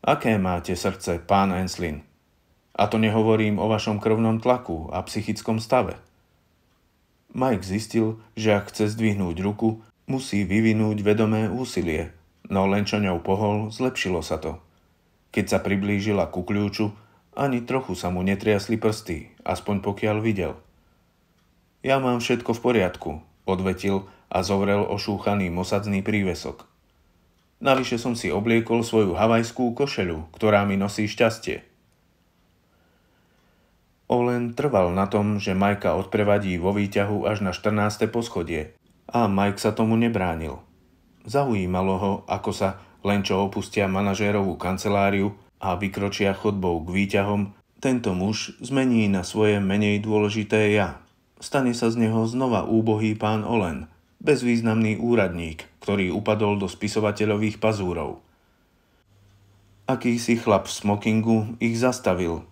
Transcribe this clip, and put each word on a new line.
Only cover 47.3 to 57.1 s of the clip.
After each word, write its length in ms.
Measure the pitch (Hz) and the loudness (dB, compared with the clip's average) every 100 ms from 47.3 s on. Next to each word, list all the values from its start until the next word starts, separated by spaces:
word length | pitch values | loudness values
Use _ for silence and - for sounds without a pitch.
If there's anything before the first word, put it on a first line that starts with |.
| 101 98 - _ _ | 0 -2 -8 _ _
tento 320 | 135 127 113 | -2 0 0
muž 400 | 90 95 107 - - | 0 -2 -2 -8 -12
zmení 480 | 120 135 131 117 104 | -4 0 2 4 4
na 160 | 95 | 0
svoje 320 | 87 107 107 104 | -2 2 4 4
menej 480 | 98 101 104 104 | 2 2 2 0
dôležité 720 | 110 104 104 110 104 110 107 104 | 2 2 2 0 0 2 4 2
ja. 240 | 92 - - _ _ _ | 0 -4 -20 _ _ _
Stane 320 | - 143 127 | -2 0 2
sa 160 | 120 117 | 2 0
z 160 | 113 | 2
neho 240 | 110 110 113 | 2 2 0
znova 400 | 123 131 110 - | 0 0 0 2
úbohý 480 | 113 113 107 110 107 | 2 4 2 2 0
pán 240 | 107 107 | 0 0
Olen, 480 | 104 117 90 69 78 _ _ _ | 0 0 0 -6 -10 _ _ _
bezvýznamný 800 | - 135 120 117 113 110 110 104 | 2 2 4 2 2 2 2 0
úradník, 640 | 120 117 95 85 85 80 - _ | 2 4 2 -2 -8 -10 -16 _
ktorý 320 | - 90 90 | -4 0 0
upadol 480 | 87 113 107 107 104 | -2 0 0 2 0
do 80 | 98 | -4
spisovateľových 880 | - 104 110 107 | -6 -4 0 -2